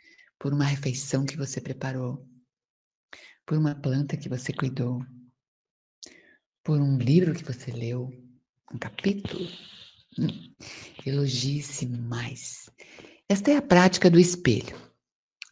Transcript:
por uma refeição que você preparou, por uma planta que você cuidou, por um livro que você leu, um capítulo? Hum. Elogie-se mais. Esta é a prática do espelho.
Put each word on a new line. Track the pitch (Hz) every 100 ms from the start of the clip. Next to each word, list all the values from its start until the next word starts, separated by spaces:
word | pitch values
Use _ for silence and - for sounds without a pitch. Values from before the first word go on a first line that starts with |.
| _ - _ -
por | 139
uma | 143 143
refeição | 139 135 127 - 135 139
que | 156
você | 135 -
preparou, | - 131 135 131 127 131 - - _ _ _ _ _ _ _ - - - -
por | 156
uma | 151 143
planta | 139 131 143 139
que | -
você | 123 -
cuidou, | - 131 131 123 123 127 - - _ _ _ _ _ _ _ - - _ _ _ _
por | - 151
um | 143 135
livro | 117 160 175
que | -
você | - 123 -
leu, | 120 117 123 127 127 - - _ _ -
um | 117
capítulo? | - - 196 202 190 - 175 - - - - - _ -
Hum. | - - - - - - - - 139
Elogie-se | 139 139 120 131 143 143 - 123
mais. | 120 117 120 123 - - - - - - - - - -
Esta | 202 202
é | 285
a |
prática | 277 180 185 180 185
do | 170
espelho. | 180 - - 107 - - - _ _ _ _ _ -